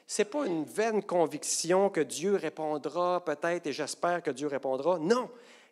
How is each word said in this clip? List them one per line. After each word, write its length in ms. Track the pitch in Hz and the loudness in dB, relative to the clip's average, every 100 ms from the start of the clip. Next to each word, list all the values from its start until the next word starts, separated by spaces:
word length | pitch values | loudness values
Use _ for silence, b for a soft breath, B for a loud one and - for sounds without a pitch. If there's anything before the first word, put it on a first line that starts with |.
| b | b
C'est 200 | - 208 | -2 0
pas 200 | 294 262 | 0 -2
une 200 | 165 135 | -2 -4
vaine 360 | 190 226 214 | 0 0 0
conviction 880 | - 175 156 147 - - 165 185 196 | 0 2 2 0 -4 -2 2 4 4
que 120 | 180 | 2
Dieu 340 | 131 117 185 196 | 0 0 0 0
répondra 880 | 156 156 156 151 143 160 175 180 | -2 -4 -4 -2 -4 -2 0 0
peut-être 440 | 170 147 170 175 156 | -2 -2 0 -2 -2
et 60 | |
j'espère 480 | 135 135 - 175 175 | -4 -4 -2 0 0
que 100 | 156 | -2
Dieu 160 | 127 147 | -2 -2
répondra. 520 | 139 135 131 147 180 | -2 -2 0 0 2
Non, 320 | 160 240 220 B B B B | 2 2 0 B B B B